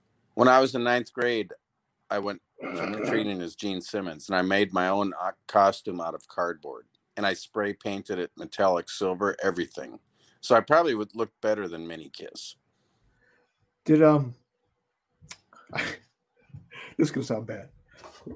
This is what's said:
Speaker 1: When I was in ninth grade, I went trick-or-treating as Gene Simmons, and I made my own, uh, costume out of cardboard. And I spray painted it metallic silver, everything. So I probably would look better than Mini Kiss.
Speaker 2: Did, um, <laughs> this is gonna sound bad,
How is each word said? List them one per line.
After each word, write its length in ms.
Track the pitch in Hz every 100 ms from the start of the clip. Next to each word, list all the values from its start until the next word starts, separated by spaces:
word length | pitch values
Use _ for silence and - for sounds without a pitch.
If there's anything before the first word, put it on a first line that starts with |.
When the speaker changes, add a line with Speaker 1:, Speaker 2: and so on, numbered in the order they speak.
| _ _ _
Speaker 1:
When 120 | - 127
I 140 | 131
was 140 | 131 123
in 80 |
ninth 280 | 120 120 113
grade, 380 | - 123 113 92 - _ _ _ _ -
I 100 | 101
went 200 | 98 95 _ -
trick-or-treating 840 | - 87 90 107 110 113 104 92
as 140 | 85 -
Gene 240 | 104 92
Simmons, 480 | - 104 90 78 -
and 80 | 92
I 60 |
made 300 | 92 98 101
my 160 | 92 92
own, 240 | 98 98 80
uh, 120 | 92 - -
costume 520 | 104 98 - - 87
out 140 | 82
of 140 | 76 -
cardboard. 580 | - 87 80 71 58 _ _ _ -
And 100 | 98
I 80 |
spray 380 | 92 - 110 101
painted 460 | 98 107 98 98 92
it 100 | 85 -
metallic 500 | 80 - 98 87 -
silver, 480 | - 95 90 101 -
everything. 560 | 98 87 82 - 67 - _ _ _ _
So 140 | -
I 60 | 117
probably 340 | 107 156 165
would 200 | 110 107 113
look 160 | 110 _
better 260 | 110 107 90
than 220 | 82 82
Mini 200 | 82 71
Kiss. 460 | - 78 - - - _ _ _ _ _ _ _ _ _ _ _ _
Speaker 2:
Did, 180 | - 156
um, 320 | 156 151 127 120 _ _ _ _ _ _ _ _ - - _ - -
<laughs> 20 |
this 160 | - - - _ _ _ _ _ - - - - -
is 120 | 151
gonna 160 | 135 120
sound 200 | 110 113
bad, 220 | 101 - _ _ - - - -